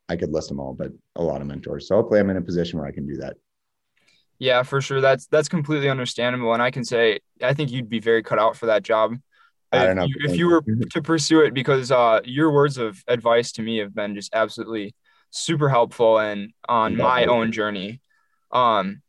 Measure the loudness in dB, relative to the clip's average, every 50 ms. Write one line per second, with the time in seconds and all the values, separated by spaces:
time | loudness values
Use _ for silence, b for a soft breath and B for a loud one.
0 | _ -8 -6 -4 -4 -4 -4 -4 -6 -6 -8 -10 -10 -10 -10 -10 -10 -12 -12 -16
1 | _ _ -8 -6 -4 -4 -4 -6 -8 -10 -10 -12 -10 -10 -12 -10 -4 0 0 0
2 | 2 2 2 2 2 2 0 -2 -4 -4 -2 -2 -2 -2 -4 -8 -8 -8 -10 -10
3 | -10 -10 -10 -10 -10 -12 -14 -16 _ _ _ _ _ _ _ _ _ _ _ _
4 | _ _ _ _ _ _ _ -4 0 2 2 2 2 0 -2 -4 -2 -2 0 2
5 | 4 4 2 2 0 0 2 2 2 2 -2 -4 -2 -2 -2 0 0 0 -2 -2
6 | -4 -6 -4 -2 -2 -2 -2 -2 0 0 0 2 0 0 -2 -4 -4 -2 0 2
7 | 4 2 2 0 -4 _ _ -4 -2 -2 0 0 -2 -4 -4 -6 -6 -6 -6 -2
8 | 0 2 2 2 2 0 0 2 2 2 0 0 0 0 0 2 2 0 2 2
9 | 2 0 -2 -6 -14 b b b b b b _ _ _ 0 2 2 2 2 2
10 | 0 -2 -2 -2 -4 -2 0 2 2 4 4 4 2 0 -2 -2 -4 -4 -6 -4
11 | -2 0 0 0 2 4 6 6 6 4 2 0 0 0 0 0 2 2 2 4
12 | 4 4 4 2 2 -2 -2 0 2 4 4 4 4 2 0 -2 -4 -6 -6 -6
13 | _ -2 -2 0 2 2 2 2 2 0 -4 -8 -6 -4 -4 -4 -4 -6 -6 -6
14 | -6 -6 -6 -10 -8 -4 -2 -2 -2 -2 -4 -8 -10 -8 -8 -8 -8 -10 -12 _
15 | _ _ _ _ _ _ -14 -8 -6 -4 -2 0 0 2 2 2 2 0 0 2
16 | 4 4 4 4 2 -2 -4 -8 -10 -12 -16 _ -6 -2 0 0 0 0 0 0
17 | 0 2 2 2 2 2 2 2 0 0 -2 -2 -4 -4 -4 -6 -8 -10 -12 -14
18 | _ _ _ _ _ _ _ _ _ _ 0 2 2 2 2 2 0 -2 -6 -12
19 | _